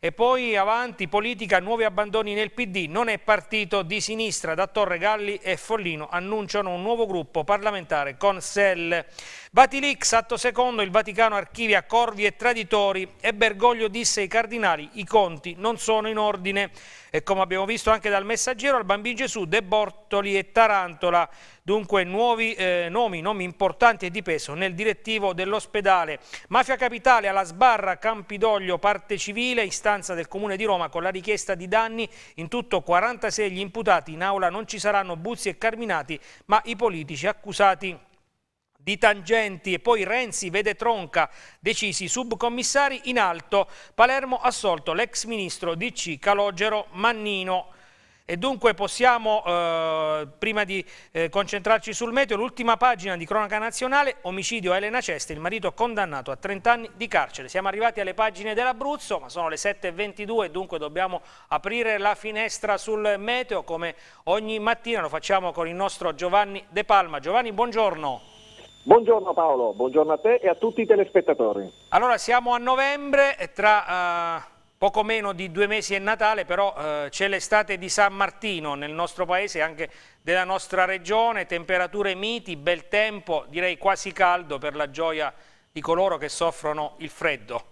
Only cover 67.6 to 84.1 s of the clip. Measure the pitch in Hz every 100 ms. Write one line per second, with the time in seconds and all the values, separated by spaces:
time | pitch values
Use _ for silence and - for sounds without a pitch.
67.6 | 240 220 208 165 147 123 - - - -
68.6 | - - - 220 226 226 190 170 165 131
69.6 | 117 101 127 147 156 151 220 240 190 170
70.6 | 226 220 220 208 196 190 170 147 113 101
71.6 | 95 - - 180 247 226 - 247 240 240
72.6 | 240 262 277 285 285 277 277 - 180 -
73.6 | 208 208 175 180 175 170 170 165 - _
74.6 | _ _ 196 202 208 226 202 180 190 165
75.6 | 202 214 - 196 196 220 214 214 180 180
76.6 | 202 151 151 147 143 - 196 190 - 214
77.6 | 214 190 185 - 202 196 196 - 220 180
78.6 | 151 143 147 156 170 - 175 180 202 175
79.6 | 156 151 160 - - _ - 180 180 190
80.6 | - 185 185 190 170 214 233 214 180 175
81.6 | 170 185 180 208 202 185 208 233 - 156
82.6 | 147 175 - 208 214 208 180 156 131 151
83.6 | 180 170 190 190 196